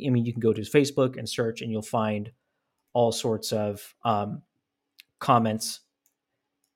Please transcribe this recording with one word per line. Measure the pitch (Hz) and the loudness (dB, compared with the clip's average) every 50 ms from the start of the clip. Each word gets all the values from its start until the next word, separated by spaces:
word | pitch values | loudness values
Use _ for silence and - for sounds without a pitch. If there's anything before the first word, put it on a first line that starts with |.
| - | -2
I | 139 | 2
mean, | 127 120 117 | 2 2 2
you | 120 117 | 0 -2
can | 120 | 0
go | 117 113 | 2 2
to | 107 113 | 2 2
his | 104 - | -2 4
Facebook | - 147 139 135 - 147 131 127 127 | 4 4 4 4 2 0 0 0 0
and | 131 117 107 | -6 -10 -8
search, | - - 120 113 113 - | -4 -4 -4 -4 -4 -6
and | - 117 | -6 -4
you'll | 110 107 | -4 -4
find | 104 - - 117 107 107 107 104 104 117 - _ _ _ _ _ _ _ _ _ _ _ | -4 -2 -2 0 0 0 -2 -4 -6 -8 -14 _ _ _ _ _ _ _ _ _ _ _
all | - 120 120 117 113 | 0 2 2 2 2
sorts | - - 120 110 104 - - 113 | 0 -2 -2 -2 -2 -2 -4 -2
of, | 107 107 104 101 101 - - _ _ - | -2 -2 -2 -4 -6 -10 -18 _ _ -2
um, | 117 107 104 101 104 - 143 _ _ _ _ _ _ _ _ _ _ _ _ - _ _ - | 0 0 0 0 -4 -6 -10 _ _ _ _ _ _ _ _ _ _ _ _ -20 _ _ -6
comments. | - - 127 117 113 110 110 110 - - - - _ _ _ _ _ _ _ _ _ _ _ _ _ _ _ _ _ _ _ | 2 4 4 4 4 2 0 -2 -4 -8 -10 -10 _ _ _ _ _ _ _ _ _ _ _ _ _ _ _ _ _ _ _